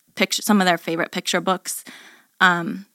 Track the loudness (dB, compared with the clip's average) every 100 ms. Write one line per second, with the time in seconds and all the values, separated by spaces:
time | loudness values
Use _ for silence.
0 | _ -4 -2 -2 0 2 4 0 -2 -4
1 | -4 -6 -4 -2 -2 -4 -4 -12 -14 -20
2 | -20 -20 _ 0 2 2 -2 -8 -14